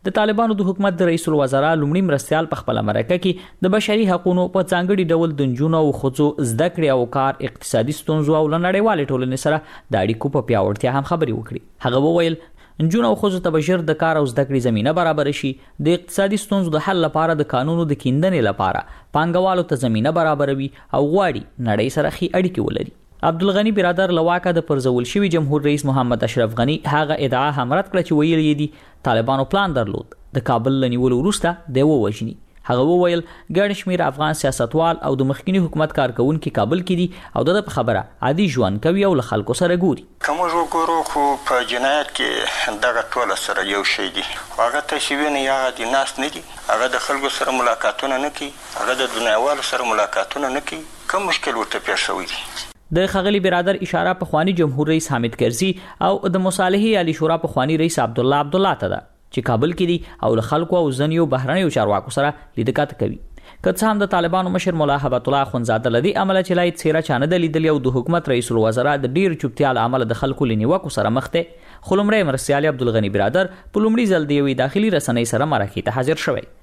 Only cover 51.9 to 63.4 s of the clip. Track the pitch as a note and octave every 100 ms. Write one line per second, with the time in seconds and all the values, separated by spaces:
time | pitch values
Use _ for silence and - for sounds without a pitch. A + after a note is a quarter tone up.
51.9 | F#2+ - F#2 F2+ - - - - - -
52.9 | D#3 F#3 F#3+ F#3 G#3 F#3 F3+ F3 G3 F3+
53.9 | E3 F3 F#3 E3+ - F3 F3+ D#3 C3 D3+
54.9 | D#3+ - B2+ A#2 - A#2 A#2 F#3+ F#3 -
55.9 | - F3+ G3 F#3+ F#3 F#3 F#3 F#3 G3 A3
56.9 | G#3 E3 D#3 D#3 E3 D#3+ - C3 D#3+ D#3+
57.9 | E3 A#2 A#2 B2+ C#3+ C#3+ F#3 G3 C#3+ F#2+
58.9 | F#2+ - _ - - A#2 A#2 D3 E3+ F3
59.9 | F3 - - A#2 A2+ A2+ D3+ E3 F3+ D#3
60.9 | C3 D3 E3 D#3+ B2+ C3 E3+ F3+ C3 G#2
61.9 | G2+ - C#3 C#3+ - - - A#2 C3+ D3
62.9 | - G#2 - - -